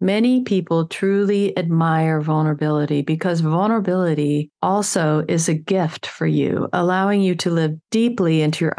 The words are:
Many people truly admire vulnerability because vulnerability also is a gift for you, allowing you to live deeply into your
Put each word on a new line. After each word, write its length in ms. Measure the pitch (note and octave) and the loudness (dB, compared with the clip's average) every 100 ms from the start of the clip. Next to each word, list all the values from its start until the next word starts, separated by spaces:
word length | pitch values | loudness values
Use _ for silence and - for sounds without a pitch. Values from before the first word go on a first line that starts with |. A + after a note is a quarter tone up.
Many 400 | F#3 G#3 A#3+ B3+ | 0 2 2 2
people 460 | B3+ F#3+ E3 E3 E3 | 0 -2 0 -2 -2
truly 680 | - G3 G3 G3+ G3+ G3+ - | -2 0 2 2 2 0 -2
admire 640 | E3+ E3 E3 D#3+ D#3+ D#3 | 0 2 2 2 2 0
vulnerability 840 | D3+ D#3 D#3 D3 D3+ D3+ D3 D3 | 0 0 0 0 0 0 0 -2
because 380 | C#3+ D#3+ F#3 E3+ | -2 -2 0 0
vulnerability 1080 | D#3 E3 G#3+ A3+ F#3+ F#3 F3 D3 D3 D3 D3+ - | 0 0 0 0 0 0 0 0 0 -2 -4 -4
also 600 | F3+ G3+ G3+ F#3+ D#3 D3+ D#3 | -2 0 0 0 0 0 0
is 200 | E3+ E3 | -2 0
a 60 | |
gift 540 | D#3+ - F#3+ D#3+ - - | -2 0 0 0 -4 -14
for 180 | - D#3+ | -4 -2
you, 420 | D3+ C3+ - - | 0 0 -2 -2
allowing 480 | F3+ F3 F#3 G3 G3+ | 0 0 0 0 2
you 140 | F#3+ F3 | 0 0
to 160 | F3+ | -2
live 240 | E3 D#3 D#3 - | 0 0 -4 -4
deeply 500 | A3 A#3+ A#3 F3 D#3+ | 0 0 2 2 2
into 240 | D3+ D#3 | 2 0
your 80 | E3 | -2